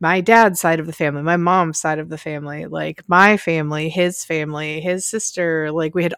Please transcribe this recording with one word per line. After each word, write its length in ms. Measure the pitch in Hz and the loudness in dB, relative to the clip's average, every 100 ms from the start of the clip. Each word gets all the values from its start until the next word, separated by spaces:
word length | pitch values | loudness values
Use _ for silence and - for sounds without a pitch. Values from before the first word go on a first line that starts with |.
my 200 | 165 185 | 0 2
dad's 400 | 180 226 220 175 | 6 6 6 4
side 200 | 165 165 | 0 0
of 60 | 160 | -2
the 60 | |
family, 300 | - 151 143 | -4 -2 -2
my 140 | 156 175 | 0 2
mom's 420 | 175 185 165 156 | 2 2 2 -2
side 200 | 160 156 | -4 -4
of 100 | 160 | -6
the 80 | 156 | -10
family, 500 | 160 147 147 147 160 | -10 -10 -10 -10 -8
like, 360 | 160 156 160 - | -6 -6 -8 2
my 300 | 180 202 208 | 6 6 4
family, 540 | - 160 151 151 160 | 0 -2 -2 -4 -4
his 340 | 175 175 180 | 0 0 -2
family, 560 | - 160 151 151 156 156 | -6 -4 -4 -6 -8 -6
his 260 | 180 185 - | -4 -4 -4
sister. 640 | - - - 170 160 156 | -6 -6 -4 -2 -2 -2
Like, 240 | 160 160 | -2 -2
we 80 | 175 | 0
had 120 | 170 | -2